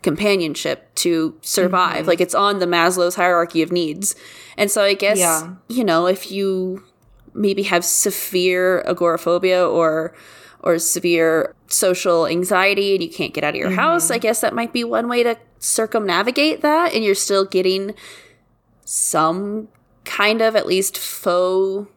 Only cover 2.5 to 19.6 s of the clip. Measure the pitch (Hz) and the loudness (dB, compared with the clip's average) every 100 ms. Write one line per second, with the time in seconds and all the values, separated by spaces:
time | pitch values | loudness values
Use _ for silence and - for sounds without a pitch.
2.5 | 202 175 170 170 180 175 180 180 175 170 | 0 0 2 2 2 -2 2 2 2 2
3.5 | 165 160 180 160 151 196 - - - - | 0 0 -2 -2 -4 -6 -8 -14 -20 -20
4.5 | - 202 214 202 196 196 208 175 160 165 | -4 -2 2 2 2 2 2 2 0 -4
5.5 | 185 _ 240 220 165 180 190 - 196 196 | -16 _ -2 2 2 2 -2 -4 -4 -2
6.5 | 190 185 190 _ _ _ _ - - 208 | -2 -4 -6 _ _ _ _ -18 -2 -2
7.5 | 196 196 175 175 - 208 190 - 185 180 | 0 0 0 0 0 0 -2 -4 0 2
8.5 | 180 185 180 - 180 175 160 - 175 185 | 2 2 2 0 0 0 0 0 0 2
9.5 | 180 180 170 160 156 160 - - - - | 2 2 2 2 0 -4 -10 -20 -20 -20
10.5 | - - 170 - 175 175 170 160 160 - | -6 0 0 0 -2 2 2 4 2 0
11.5 | - _ - 190 180 190 170 160 170 180 | -6 _ 0 0 0 2 2 2 0 0
12.5 | 190 196 196 202 190 170 - 160 - 147 | 2 2 2 0 0 -2 -6 -6 -2 -4
13.5 | - - 190 294 339 330 233 226 233 240 | -2 -2 0 0 0 0 -2 -2 0 -2
14.5 | 240 233 240 233 226 240 240 240 226 _ | -2 -4 -4 -2 -2 0 0 0 -2 _
15.5 | _ - - 220 233 202 175 220 262 302 | _ -4 -2 0 -2 0 0 0 0 0
16.5 | 311 302 311 349 - 220 196 - 202 196 | 2 0 2 2 0 0 0 0 0 2
17.5 | 185 185 190 196 208 - - - _ _ | 0 0 -2 -4 -10 -18 -20 -20 _ _
18.5 | _ _ _ - - - 165 160 175 202 | _ _ _ -10 -6 -2 0 0 0 -4
19.5 | 214 | -6